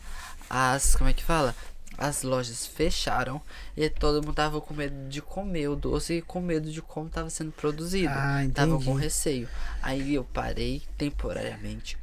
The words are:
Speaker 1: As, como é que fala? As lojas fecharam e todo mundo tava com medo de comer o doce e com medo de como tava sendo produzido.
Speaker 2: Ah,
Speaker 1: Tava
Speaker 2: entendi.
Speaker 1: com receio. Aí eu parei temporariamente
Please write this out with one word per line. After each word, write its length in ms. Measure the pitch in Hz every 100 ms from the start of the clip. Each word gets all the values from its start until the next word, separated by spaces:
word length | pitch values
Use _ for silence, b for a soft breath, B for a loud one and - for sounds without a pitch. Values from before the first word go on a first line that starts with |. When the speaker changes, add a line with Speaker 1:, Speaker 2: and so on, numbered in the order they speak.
| B B B B -
Speaker 1:
As, 460 | 127 131 135 -
como 160 | - 135
é 20 |
que 120 | 123
fala? 320 | - 165 131 B B - - -
As 260 | 143 143
lojas 420 | 131 127 120 117
fecharam 800 | - - - - - 110 123 139 B B B -
e 140 | 156
todo 320 | - 151 147
mundo 100 | 151
tava 260 | 151 151 151
com 120 | -
medo 360 | 151 143 139 135
de 120 | 139
comer 460 | - - 202 170 143
o 80 |
doce 440 | 143 135 139 - 170
e 40 |
com 180 | 165 180
medo 300 | 180 160 156
de 100 | 156
como 280 | - - 160
tava 180 | 165 160
sendo 200 | - 156
produzido. 640 | - 151 151 170 190 165
Speaker 2:
Ah, 320 | 139 139 139 139
Speaker 1:
Tava 200 | 135 151
Speaker 2:
entendi. 100 | 156
Speaker 1:
com 100 | 131
receio. 540 | 135 151 - 165 135 120 B B B
Aí 320 | - 135 135
eu 80 | 139
parei 580 | - - 120 113 120 135 - -
temporariamente 1000 | 147 - 120 - 117 107 104 110 - -